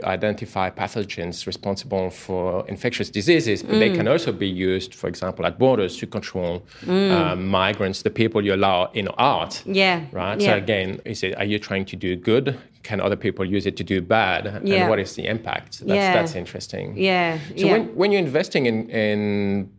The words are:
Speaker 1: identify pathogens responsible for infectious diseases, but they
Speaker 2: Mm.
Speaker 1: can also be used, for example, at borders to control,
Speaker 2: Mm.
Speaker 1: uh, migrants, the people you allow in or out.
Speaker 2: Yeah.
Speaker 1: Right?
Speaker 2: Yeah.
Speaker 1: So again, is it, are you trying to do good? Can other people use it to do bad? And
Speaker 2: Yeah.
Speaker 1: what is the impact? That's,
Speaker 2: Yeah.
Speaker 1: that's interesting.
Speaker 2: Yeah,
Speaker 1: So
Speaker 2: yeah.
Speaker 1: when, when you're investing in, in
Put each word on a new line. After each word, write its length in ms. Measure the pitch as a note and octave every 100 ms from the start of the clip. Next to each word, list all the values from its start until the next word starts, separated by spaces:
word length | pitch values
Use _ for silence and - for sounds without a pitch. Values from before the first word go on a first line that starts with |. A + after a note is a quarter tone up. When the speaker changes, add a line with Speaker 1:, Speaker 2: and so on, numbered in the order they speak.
Speaker 1:
identify 680 | F#2 F#2 G#2+ G#2 G#2+ G2 F#2
pathogens 760 | - F#2+ A#2 G2+ - F2 F2 -
responsible 640 | F2+ G2+ G2 - G2 F#2
for 540 | F#2 - F#2 F2+ F2+ -
infectious 420 | G#2 B2 - C3
diseases, 540 | A2 G2+ E3 A2+ G2
but 160 | - A3
they 100 | G#3+
Speaker 2:
Mm. 60 | F3+
Speaker 1:
can 100 | A#2+
also 220 | D#3+ D3+
be 160 | F#2 G2
used, 460 | F2+ F#2 F#2 -
for 140 | - -
example, 360 | F2+ F#2 F2
at 140 | F2 E2
borders 380 | C3 A#2+ F#2 -
to 100 | A2
control, 560 | G#2+ - F#2+ F2 F2 - - -
Speaker 2:
Mm. 240 | F#3 G3
Speaker 1:
uh, 240 | F#2+ F2+
migrants, 680 | F2+ F#2+ F#2+ F#2+ G#2 G2 F#2+
the 80 | A2
people 340 | - A2+ A2
you 100 | G2+
allow 340 | F#2+ G2 F2+ F#2
in 140 | A#2 G2
or 120 | -
out. 420 | A#2 F#2+ E2 - -
Speaker 2:
Yeah. 360 | F#3+ F#3+ F3 D3+
Speaker 1:
Right? 280 | F#2 F2+ G#2+
Speaker 2:
Yeah. 100 | G3+
Speaker 1:
So 40 | G#2
again, 420 | G2 G#2 F#2+ G2
is 200 | - G#2
it, 120 | F#2+ -
are 80 |
you 140 | G2+ G#2
trying 280 | - G2 F#2+
to 100 | F#2
do 180 | F#2
good? 420 | F2+ - A#2 C#3 B2+ - _
Can 160 | - G2+
other 160 | F#2+ G2+
people 280 | G#2+ F#2+
use 220 | F#2+ G2 F#2+
it 100 | -
to 80 |
do 160 | F2 F#2+
bad? 460 | E2+ A2 G2 E2+ G2+
And 200 | G2+ -
Speaker 2:
Yeah. 220 | G2 F3+
Speaker 1:
what 100 | G#2+
is 160 | F#2+
the 120 | - -
impact? 540 | A2+ - - - -
That's, 160 | - G3
Speaker 2:
Yeah. 160 | G3
Speaker 1:
that's 200 | F3+ E3
interesting. 600 | D3 F2 - - - G2 G#2
Speaker 2:
Yeah, 400 | F#3+ F#3 E3+ D#3+ D3+
Speaker 1:
So 120 | - G3
Speaker 2:
yeah. 60 |
Speaker 1:
when, 100 | G#3 -
when 160 | C#3 G3
you're 100 | G3+
investing 400 | D#3+ C3+ F#3 E3+
in, 240 | B2+ A2 A2+
in 800 | A#2 G#2+ G#2 G#2 G2+ G2+ G2 G2